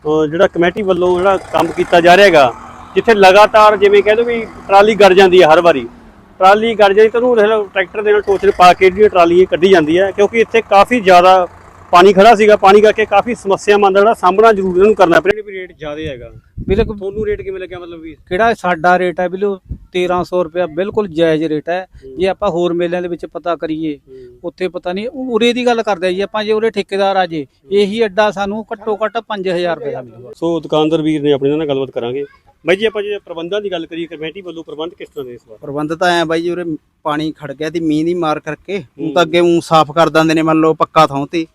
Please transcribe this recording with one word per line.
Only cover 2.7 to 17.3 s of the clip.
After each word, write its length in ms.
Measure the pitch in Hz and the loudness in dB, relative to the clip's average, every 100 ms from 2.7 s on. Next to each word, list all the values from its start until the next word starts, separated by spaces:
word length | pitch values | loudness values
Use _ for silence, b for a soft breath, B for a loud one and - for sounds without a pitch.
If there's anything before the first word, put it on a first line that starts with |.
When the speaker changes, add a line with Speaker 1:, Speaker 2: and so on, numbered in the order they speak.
| - - | -20 -6
Speaker 1:
ਜਿੱਥੇ 180 | 190 233 | -4 0
ਲਗਾਤਾਰ 640 | 214 190 196 214 214 214 208 | 4 6 6 4 6 4 4
ਜਿਵੇਂ 260 | 196 202 | 4 4
ਕਹਿ 120 | 196 | 2
ਦਿਓ 100 | 214 | 0
ਵੀ 160 | 240 233 | 0 -4
ਟਰਾਲੀ 540 | 214 - - 196 214 | -8 -14 2 4 4
ਗੜ 180 | 202 202 | 4 4
ਜਾਂਦੀ 280 | 180 190 180 | 6 4 4
ਹੈ 60 | 156 | 6
ਹਰ 140 | 160 | 4
ਵਾਰੀ, 260 | 170 139 120 - - _ _ _ | 2 0 -6 -18 -20 _ _ _
ਟਰਾਲੀ 360 | 190 208 226 | 2 4 0
ਗੜ 180 | 208 202 | 2 2
ਜਾਂਦੀ 160 | 196 220 | 4 2
ਤਾਂ 120 | 233 | 2
ਉਹਨੂੰ 140 | 247 | 0
ਦੇਖ 100 | 233 | 2
ਲਓ 180 | 208 220 | 2 0
ਟਰੈਕਟਰ 380 | 196 190 180 208 | -2 -6 -6 -4
ਦੇ 100 | 214 | 0
ਨਾਲ 100 | 208 | 0
ਟੋਚਨ 300 | 202 190 196 - | 0 0 0 4
ਪਾ 160 | 180 | 4
ਕੇ 160 | 175 185 | 6 0
ਜਿਹੜੀ 200 | 185 214 | 2 2
ਟਰਾਲੀ 320 | 185 170 175 | 4 2 2
ਇਹ 60 | 185 | 2
ਕੱਢੀ 220 | 170 190 | 0 2
ਜਾਂਦੀ 300 | 185 151 170 | 2 2 0
ਹੈ, 120 | 196 | -2
ਕਿਉਂਕਿ 280 | 185 202 233 | 0 -2 0
ਇੱਥੇ 220 | 220 226 | 0 -2
ਕਾਫੀ 380 | - 196 202 247 | 2 2 2 0
ਜ਼ਿਆਦਾ 480 | 190 180 180 185 175 - - - - | 4 6 6 4 0 -8 -20 -20 2
ਪਾਣੀ 220 | 175 185 | 6 6
ਖੜਾ 220 | 185 208 | 6 6
ਸੀਗਾ। 200 | 208 214 | 6 4
ਪਾਣੀ 260 | 208 196 208 | 4 6 6
ਕਰਕੇ 240 | 214 208 | 4 2
ਕਾਫੀ 300 | 214 202 226 | 0 0 -2
ਸਮੱਸਿਆਵਾਂ 560 | 233 196 190 - 202 202 | -8 -4 -4 0 2 2
ਦਾ 80 | 196 | 2
ਜਿਹੜਾ 140 | 202 | 2
ਸਾਹਮਣਾ 380 | 226 180 185 226 | 2 0 4 4
ਜ਼ਰੂਰ 220 | 202 190 | 2 -2
ਇਹਨਾਂ 120 | 180 | 2
ਨੂੰ 100 | 208 | 2
ਕਰਨਾ 240 | 208 180 165 | 4 2 2
ਪਿਆ। 220 | 185 214 | 0 -4
ਵੀ 80 | 208 | -8
ਰੇਟ 180 | 190 180 147 | -14 -16 _
ਜ਼ਿਆਦਾ 240 | 151 147 | -14 -10
ਹੈਗਾ, 300 | 156 123 117 113 _ - - | -12 -12 -18 -20 _ -14 -4
Speaker 2:
ਬਿਲਕੁਲ। 300 | 196 226 208 | -2 -2 -6
Speaker 1:
ਤੁਹਾਨੂੰ 280 | 190 208 | -10 -8
ਰੇਟ 160 | 208 | -8